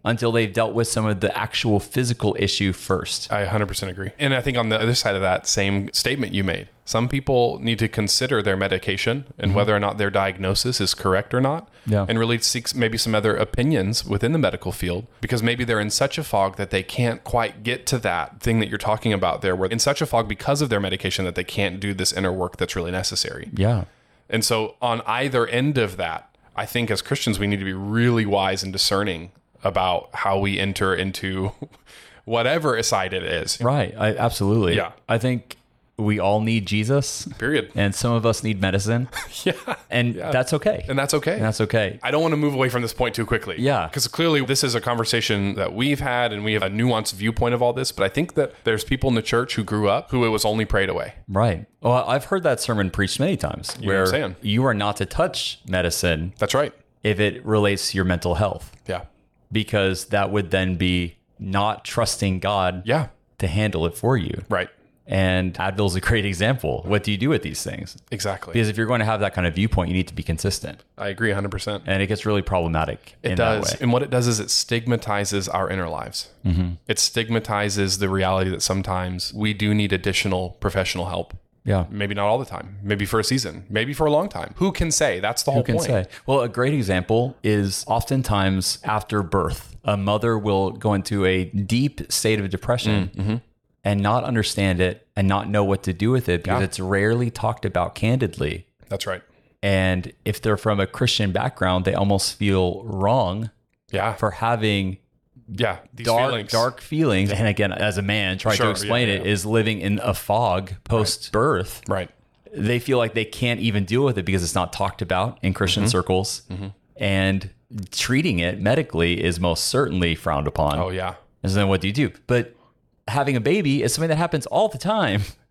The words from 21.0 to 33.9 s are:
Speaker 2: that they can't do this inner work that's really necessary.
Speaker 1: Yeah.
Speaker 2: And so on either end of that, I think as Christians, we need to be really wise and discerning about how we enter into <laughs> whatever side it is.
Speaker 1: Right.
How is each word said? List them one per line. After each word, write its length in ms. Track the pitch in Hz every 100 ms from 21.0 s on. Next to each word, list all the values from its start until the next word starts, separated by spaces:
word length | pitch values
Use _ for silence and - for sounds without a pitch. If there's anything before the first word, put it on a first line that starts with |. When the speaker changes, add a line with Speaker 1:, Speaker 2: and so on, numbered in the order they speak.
| 95 - 92
Speaker 2:
that 80 |
they 100 | 87
can't 360 | 90 - 98 95
do 120 | 101 95
this 180 | 92
inner 180 | 90 95
work 260 | 92 90 -
that's 180 | 90 95
really 160 | 85
necessary. 580 | 90 92 - - - - -
Speaker 1:
Yeah. 300 | 101 113 87 _ _ _ _
Speaker 2:
And 160 | 113 -
so 300 | 113 110 -
on 220 | 123 117 107
either 400 | 117 139 123 117
end 320 | 120 139 135
of 180 | 107 92
that, 320 | 85 82 - _ _ -
I 120 | 107
think 240 | 120 113
as 100 | 107
Christians, 380 | - 139 - 98
we 80 | 101
need 100 | 101
to 60 | 95
be 80 |
really 540 | 95 101 110 120 117 101
wise 340 | 98 98 95
and 100 | 98
discerning 600 | 95 - 98 104 85 90 _ _ -
about 460 | 98 95 92 87 -
how 240 | - 98 98
we 220 | 98 95
enter 340 | 98 92 95
into 580 | 92 95 - 98 95 98 -
<laughs> 640 | 147 - - - - - -
whatever 560 | 117 123 165 151 113
side 300 | 107 104 95
it 100 | 92
is. 360 | 85 82 - -
Speaker 1:
Right. 320 | 123 143 95